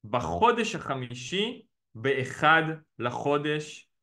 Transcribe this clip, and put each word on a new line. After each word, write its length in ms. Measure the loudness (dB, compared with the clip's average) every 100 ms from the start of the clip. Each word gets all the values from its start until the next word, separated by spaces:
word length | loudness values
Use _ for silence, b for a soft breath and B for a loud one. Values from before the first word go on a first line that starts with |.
בחודש 680 | -4 -4 -2 2 4 4 -2
החמישי, 880 | -4 -6 -6 -6 -10 -6 -4 -4 -6 _ _ _
באחד 680 | -6 -2 0 -2 2 6 6 4 -6 _ -4
לחודש 920 | -4 -2 0 2 0 -4 -6 -16 _ _